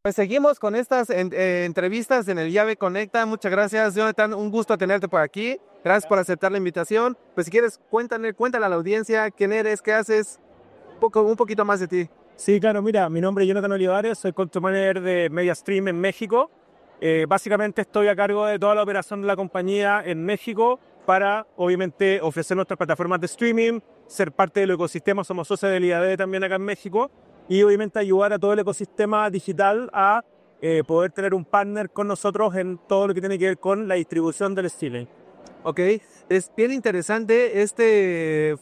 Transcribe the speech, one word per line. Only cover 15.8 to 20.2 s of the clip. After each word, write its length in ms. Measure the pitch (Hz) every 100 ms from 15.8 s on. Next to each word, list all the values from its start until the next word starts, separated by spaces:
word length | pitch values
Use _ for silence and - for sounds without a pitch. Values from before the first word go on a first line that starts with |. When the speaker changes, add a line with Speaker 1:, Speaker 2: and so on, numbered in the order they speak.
| 196
Speaker 2:
en 120 | 170
México. 500 | 190 180 214 233 294 _ _ _ _ _
Eh, 260 | 160 160 160
básicamente 540 | 190 196 202 214 202
estoy 260 | 202 214 208
a 80 | 190
cargo 300 | 202 202 214
de 120 | 208
toda 160 | 202 208
la 60 |
operación 360 | 202 196 170 202
de 60 | 202
la 100 | 190
compañía 680 | 190 190 180 202 202 208
en 200 | 175 160